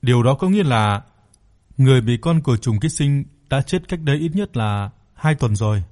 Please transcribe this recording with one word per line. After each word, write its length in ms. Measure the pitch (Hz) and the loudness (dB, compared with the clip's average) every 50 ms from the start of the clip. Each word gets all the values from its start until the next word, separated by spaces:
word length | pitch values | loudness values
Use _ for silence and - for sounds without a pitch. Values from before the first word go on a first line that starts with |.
Điều 220 | - 123 123 123 117 | 2 2 2 4 4
đó 100 | 123 135 | 2 2
có 160 | 135 - 185 | 2 0 0
nghĩa 140 | 190 208 196 | 2 2 2
là 400 | 147 123 113 107 104 101 101 - _ _ _ _ _ _ _ _ _ _ _ _ _ - - | 2 2 2 2 0 0 -2 -6 _ _ _ _ _ _ _ _ _ _ _ _ _ -2 2
người 240 | 135 131 135 127 | 4 4 4 4
bị 160 | 117 110 123 117 | 4 2 -2 -2
con 240 | - 170 170 165 | 0 0 0 0
cổ 160 | 147 - 123 110 | 0 0 -2 0
trùng 220 | - 131 110 104 | 0 -2 -2 -2
ký 100 | - 156 | -2 -4
sinh 340 | - - 151 143 143 139 139 - _ _ _ _ | -2 -2 -2 0 0 -2 -2 -6 _ _ _ _
đã 120 | - 135 | -2 -2
chết 260 | 139 - - 180 180 - | -2 -2 -4 -6 -4 -6
cách 120 | - 175 160 | -10 -6 -2
đây 140 | 147 139 151 | -2 -2 0
ít 180 | 156 170 151 | -2 -4 -2
nhất 220 | 190 208 196 _ - | -4 -4 -4 _ -4
là 320 | 110 107 104 101 101 104 - _ _ _ _ | -2 -2 -2 -4 -6 -8 -12 _ _ _ _
hai 220 | - - 156 156 | -4 -2 -2 0
tuần 200 | 143 - 117 104 | 0 0 -2 0
rồi. 280 | 101 113 107 107 101 87 - | 0 0 0 0 -2 -4 -6